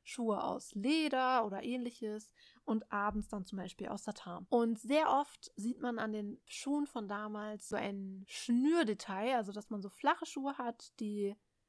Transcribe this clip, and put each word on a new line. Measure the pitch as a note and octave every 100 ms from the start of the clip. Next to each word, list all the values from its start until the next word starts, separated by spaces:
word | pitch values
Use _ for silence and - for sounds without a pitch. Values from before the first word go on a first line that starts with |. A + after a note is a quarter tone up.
Schuhe | - - A3+ G3+
aus | - - -
Leder | G3+ A#3+ D#4+ D4+ C4 B3+ B3+
oder | G#3 G3
ähnliches | - B3+ A#3+ - A3 G#3+ - _ - _
und | - A3 -
abends | G3+ G#3 G#3 G#3
dann | G#3
zum | F#3 F#3+
Beispiel | F#3 - G3+
aus | G3+
Satin. | - - - F3 F#3
Und | A#3+ A#3 A3
sehr | A3 D4 D#4
oft | C4+ C#4+ - - -
sieht | G#3+ -
man | A#3+ A3+
an | A3
den | G#3+ G#3 - -
Schuhen | - C#4 D4 C#4+
von | B3 G3+
damals | G3+ G#3+ G#3 G#3+ G#3+ -
so | G#3
ein | G3+ G3 G3 F#3+ G3
Schnürdetail, | - - A#3+ C#4+ E4+ A3+ G3+ - F#3+ A3+ B3+
also | G3+
dass | G#3 -
man | G#3+
so | F#3+
flache | - C#4 F4 D#4
Schuhe | C#4+ C4+ C4+
hat, | A#3+ A#3 - -
die | G#3+ G#3 G3+ G#3 _ _